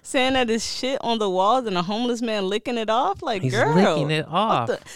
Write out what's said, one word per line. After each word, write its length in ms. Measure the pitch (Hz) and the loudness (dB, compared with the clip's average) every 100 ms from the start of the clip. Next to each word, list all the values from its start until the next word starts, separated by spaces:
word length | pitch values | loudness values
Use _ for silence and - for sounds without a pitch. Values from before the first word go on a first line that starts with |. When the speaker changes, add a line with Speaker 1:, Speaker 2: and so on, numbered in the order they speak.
Speaker 1:
Saying 320 | - 277 254 | -6 -2 0
that 160 | 262 240 | 0 0
it's 160 | 226 - | -2 -4
shit 320 | - 254 269 | -6 -4 -4
on 180 | - 226 | -2 -2
the 100 | 208 | 0
walls 360 | 185 196 254 226 | 2 2 2 0
and 100 | 180 | -2
a 60 | |
homeless 380 | 175 214 247 240 | -2 -2 -2 -2
man 260 | 233 214 190 | -2 -2 -2
licking 300 | 208 - 240 | -2 -2 -4
it 120 | 214 | 0
off? 320 | 220 320 392 | 0 0 -2
Like, 200 | 320 220 | -4 -2
Speaker 2:
He's 80 | 131 | 0
Speaker 1:
girl, 220 | 208 415 170 | 2 4 6
Speaker 2:
licking 360 | 196 160 147 | 6 4 0
it 140 | 156 147 | -2 0
Speaker 1:
what 60 | 170 | 0
Speaker 2:
off. 320 | 220 143 117 | 2 2 0
Speaker 1:
the, 120 | - - | -4 -8